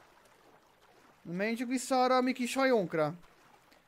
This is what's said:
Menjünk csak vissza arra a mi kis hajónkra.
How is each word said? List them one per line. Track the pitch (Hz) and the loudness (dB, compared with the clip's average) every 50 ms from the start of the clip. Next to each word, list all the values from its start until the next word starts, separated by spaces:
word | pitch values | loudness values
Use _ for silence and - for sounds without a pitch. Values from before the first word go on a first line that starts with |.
| - - _ _ _ - _ _ _ - - - _ _ _ _ _ _ _ - _ - - _ | -20 -20 _ _ _ -20 _ _ _ -20 -20 -20 _ _ _ _ _ _ _ -20 _ -20 -20 _
Menjünk | - 165 175 185 202 220 233 226 | -12 -8 -4 -2 -2 -2 -2 -2
csak | 254 233 | -4 -4
vissza | 269 240 - - 269 254 | -4 -4 -2 0 2 2
arra | 254 247 254 | 4 4 4
a | 254 | 2
mi | 247 262 | 2 0
kis | 254 254 247 233 - | -2 -2 -4 -4 0
hajónkra. | 269 262 262 247 220 180 170 175 160 151 147 175 175 - - - _ - - - _ _ _ - _ _ | 0 2 4 4 2 0 0 0 0 0 -2 -2 -8 -16 -20 -20 _ -20 -20 -20 _ _ _ -20 _ _